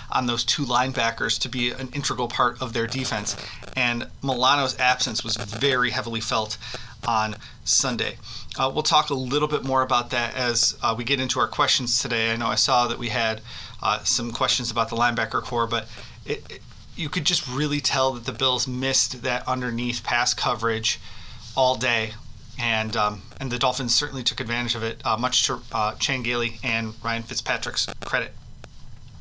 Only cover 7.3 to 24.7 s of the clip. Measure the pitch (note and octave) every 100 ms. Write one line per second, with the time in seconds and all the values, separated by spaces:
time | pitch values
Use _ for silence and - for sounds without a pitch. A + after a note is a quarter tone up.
7.3 | G#2+ - - - - C3+ A#2 G#2+ - -
8.3 | - - - C3+ D3+ D3 D#3 D3 C3+ B2+
9.3 | C#3+ D3 C#3+ C3 C3 C3 B2 A#2+ B2 A#2
10.3 | G#2+ B2 A2+ - - A#2+ A2+ A#2+ C3+ C3
11.3 | C3 A2+ - C#3 - A#2+ - B2+ A#2 A2+
12.3 | A2+ A#2 A2+ - B2+ A#2+ A#2 A#2+ A#2+ A2+
13.3 | A2 - - - - G#2 G#2+ - - A#2+
14.3 | A2+ B2+ - A2 A2+ A2 A#2 A#2+ A#2 A2+
15.3 | B2 - A#2+ A2+ A#2 - - - - -
16.3 | D#3 - - - - - - D3+ F3+ C#3+
17.3 | - B2+ B2+ D3+ D3 - C#3 C3+ B2 A2+
18.3 | A2+ C3 B2 C#3 B2+ C3+ C3 - B2+ B2+
19.3 | B2 C3 B2+ B2 A#2 B2 A#2+ - A#2+ B2
20.3 | - C3+ A2+ A2+ A2 A2+ - - - -
21.3 | - - - B2+ A#2 B2 A#2 A2 - -
22.3 | - - - A#2+ A2 A2 A2 G#2 G2+ -
23.3 | - C3+ A#2+ C3 B2+ B2 - D3 C3 B2
24.3 | - A2+ A#2+ A#2+